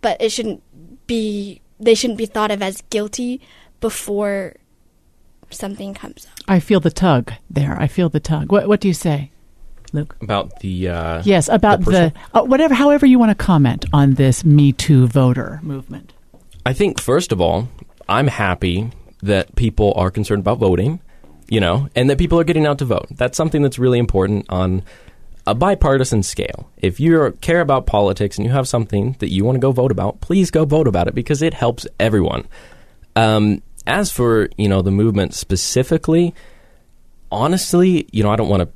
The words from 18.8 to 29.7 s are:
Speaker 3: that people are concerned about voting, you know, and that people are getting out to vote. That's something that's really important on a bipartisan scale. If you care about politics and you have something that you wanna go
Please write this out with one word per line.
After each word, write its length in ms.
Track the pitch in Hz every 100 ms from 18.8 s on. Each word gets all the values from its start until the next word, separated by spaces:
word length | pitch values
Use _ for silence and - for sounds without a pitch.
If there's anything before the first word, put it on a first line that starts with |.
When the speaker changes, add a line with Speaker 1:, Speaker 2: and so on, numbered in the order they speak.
| 113 - - -
Speaker 3:
that 320 | 95 98 - -
people 380 | 117 104 104 -
are 160 | 92
concerned 300 | 98 104 104
about 160 | 92 120
voting, 400 | 104 87 110 170 - - - - -
you 140 | 110
know, 260 | 92 98 139 -
and 140 | 127
that 80 | 139
people 200 | 175 170
are 40 |
getting 220 | 165 156 151
out 140 | 143
to 60 | 131
vote. 220 | 104 -
That's 260 | - 123 -
something 240 | 160 156
that's 180 | 143 123
really 200 | 127 123
important 460 | 117 - 95 104 -
on 340 | 92 92 92 92 - - - - - -
a 100 | 117
bipartisan 680 | 180 196 156 135 131 113
scale. 460 | 98 - - - - -
If 220 | 90 92
you 380 | 156 165 135 -
care 220 | - 170
about 240 | 156 135 -
politics 520 | 107 101 98 104 -
and 80 | 107
you 60 |
have 160 | 135 127
something 480 | 123 110 101 104 131
that 100 | 101
you 140 | 92 107
wanna 140 | 127
go 120 | 135